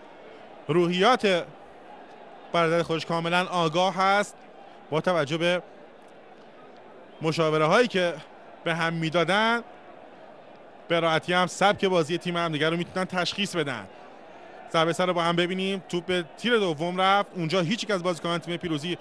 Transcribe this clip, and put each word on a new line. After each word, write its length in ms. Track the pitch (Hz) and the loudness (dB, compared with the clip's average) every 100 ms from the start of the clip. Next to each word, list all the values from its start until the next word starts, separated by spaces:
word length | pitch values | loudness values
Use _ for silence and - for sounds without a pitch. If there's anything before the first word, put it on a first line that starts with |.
| - - - - - - - | -8 -20 -20 -20 -20 -12 -2
روحیات 760 | 165 175 180 208 254 208 175 - - - - - - - - - - - | 2 2 4 4 4 2 0 -2 -12 -20 -20 -20 -20 -20 -20 -20 -20 -4
برادر 300 | 170 165 170 | 0 2 2
خودش 220 | 165 165 - | 0 -4 -2
کاملاً 400 | 170 165 175 185 | -4 0 0 0
آگاه 500 | 175 165 165 185 185 | 0 0 2 0 2
هست. 400 | 190 202 196 - - - - - - | 2 2 0 -8 -20 -20 -20 -20 -6
با 120 | 151 | -2
توجه 360 | 170 175 135 160 | 0 0 0 0
به 240 | 170 180 - - - - - - - - - - - - - - - - | 0 0 -4 -16 -20 -20 -20 -20 -20 -20 -20 -20 -20 -20 -20 -20 -20 -6
مشاوره‌هایی 680 | 156 160 160 156 156 208 247 | -2 0 2 2 4 4 4
که 260 | 185 175 156 - - - - | 2 -2 -2 -12 -20 -20 -10
به 120 | 170 165 | -4 -2
هم 180 | 165 | 0
می‌دادن، 720 | 165 160 170 165 202 226 233 233 - - - - - - - - - - - - | -2 0 0 2 2 2 0 -4 -16 -20 -20 -20 -20 -20 -20 -20 -20 -20 -16 -4
به 120 | 170 | 0
راحتی 340 | 165 160 165 | 2 2 2
هم 140 | 180 180 | 2 2
سبک 380 | - 196 208 196 | 2 2 4 2
بازی 320 | 180 147 170 | 2 0 -2
تیم 200 | 180 170 | -4 -2
هم 140 | 170 | -2
دیگر 180 | 151 156 | 0 0
رو 80 | 170 | 0
می‌تونن 280 | 175 185 185 | -2 -4 -4
تشخیص 500 | 180 175 - 202 175 | -2 -2 -2 -4 -2
بدن. 320 | 143 120 95 - - - - - - - - | -2 -4 -10 -16 -20 -20 -20 -20 -20 -20 -4
ضربهٔ 200 | 170 160 | 0 2
سر 120 | 160 180 | 2 0
رو 80 | |
با 100 | 175 | 0
هم 120 | 170 170 | 2 2
ببینیم، 480 | 175 185 190 196 - | 0 -2 -4 -6 -6
توپ 160 | 175 170 | -6 -2
به 200 | 180 170 - | -4 -4 -6
تیر 200 | 226 233 | 0 2
دوم 440 | 190 143 170 180 | 2 -2 -2 0
رفت، 280 | 190 202 202 185 | 4 4 2 -4
اونجا 260 | 160 185 | -2 0
هیچ 220 | 165 214 | 0 -2
یک 80 | - | -2
از 120 | 196 | -2
بازیکنان 360 | 175 165 170 170 | -2 -2 -2 -4
تیم 180 | 165 170 | -4 -6
پیروزی 400 | 175 151 175 170 | -4 -4 -4 -8